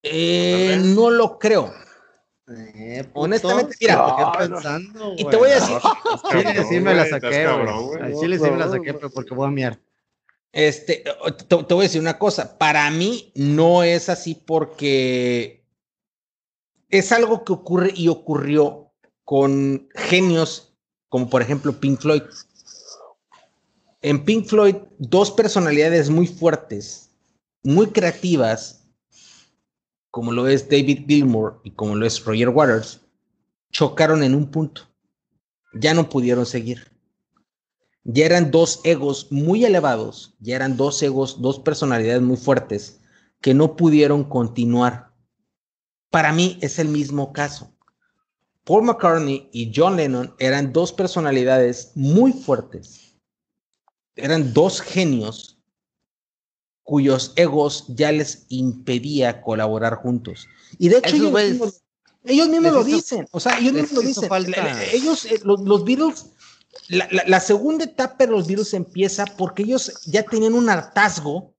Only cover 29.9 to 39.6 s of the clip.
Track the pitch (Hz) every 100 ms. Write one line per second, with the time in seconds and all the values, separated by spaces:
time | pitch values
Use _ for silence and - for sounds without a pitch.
29.9 | _ _ 120 117 120 131 135 - 143 139
30.9 | 139 139 147 135 110 107 - 104 - 107
31.9 | 104 113 - - 110 120 127 143 110 110
32.9 | - _ _ _ _ _ _ _ - 143
33.9 | - 156 156 135 139 143 160 156 - _
34.9 | _ _ _ _ _ _ _ _ 117 151
35.9 | 165 160 139 123 123 117 123 113 120 _
36.9 | _ _ _ _ _ _ _ _ _ _
37.9 | _ - 120 156 175 156 160 165 - 160
38.9 | 156 143 135 - 139 151 214